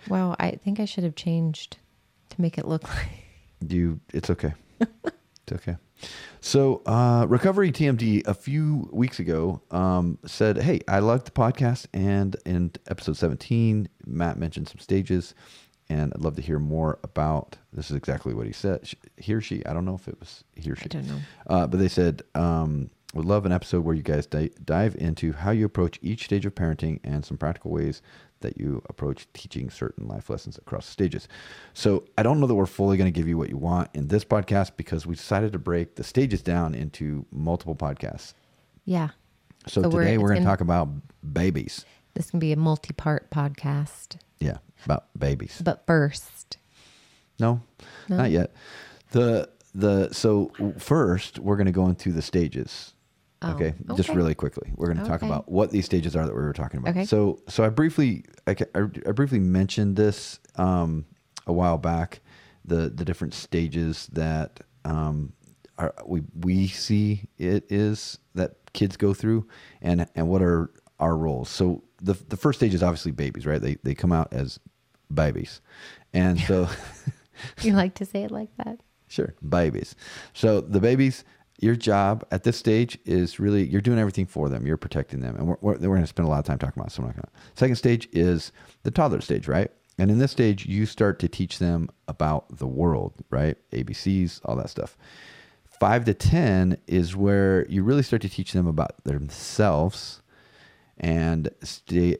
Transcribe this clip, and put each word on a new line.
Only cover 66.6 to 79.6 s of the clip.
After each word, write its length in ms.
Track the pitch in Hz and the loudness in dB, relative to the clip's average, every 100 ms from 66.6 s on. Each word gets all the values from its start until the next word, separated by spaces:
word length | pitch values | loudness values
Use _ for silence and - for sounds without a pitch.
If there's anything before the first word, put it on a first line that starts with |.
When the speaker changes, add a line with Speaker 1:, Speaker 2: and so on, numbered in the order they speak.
| 95 | 0
Speaker 2:
see 600 | - - 104 104 104 101 - | -2 0 0 2 -2 -6 -6
it 280 | 87 101 - | -2 -2 0
is 500 | 101 104 107 - - _ 90 | 0 0 -2 -8 -16 _ -4
that 220 | 90 - - | -4 -6 -10
kids 220 | - 101 - | -2 -2 0
go 160 | 101 | 0
through, 360 | 95 107 113 - - - - | 0 0 0 -2 -12 -20 -6
and, 260 | - 87 85 | 0 0 0
and 140 | - 82 | -2 2
what 120 | 95 | 4
are 300 | 90 85 82 _ _ - | 4 4 0 _ _ -2
our 160 | 80 80 | 0 2
roles. 320 | 80 64 62 | 0 -2 -4
So 340 | - 90 85 - - | 0 0 0 -8 -6
the, 120 | 90 92 - | -2 -2 -4
the 80 | 104 | -2
first 240 | 147 - | 0 2
stage 140 | 113 | 2
is 80 | 90 | 4
obviously 260 | 87 82 85 | 2 0 -4
babies, 340 | 69 71 - | -4 -4 -4
right? 160 | 73 76 | -2 -2
They, 140 | 69 71 | -2 -4
they 140 | 67 69 | -4 0
come 160 | 87 | 2
out 200 | 82 - | 2 0
as 280 | 62 69 - - _ _ _ - | -4 -6 -8 -20 _ _ _ -6
babies, 480 | 73 76 - - - _ - - - _ | 0 2 0 -6 -12 _ -20 -20 -20 _
and 240 | 92 92 85 | 2 4 4
so 300 | 87 92 87 - - - - | 2 2 2 -2 -14 -12 -10
<laughs> 480 | - _ - - - | -10 _ -20 -18 -4
Speaker 1:
You 100 | 226 | 2
like 220 | 196 185 | 4 2
to 100 | - 196 | -2 -8
say 160 | 196 | -6
it 80 | 208 | -6
like 200 | 214 220 - | -8 -10 -10
that? 200 | - 233 _ _ - | -10 -12 _ _ -10
Speaker 2:
Sure, 260 | - - - 76 | -4 -4 -4 0
babies. 500 | 87 | 2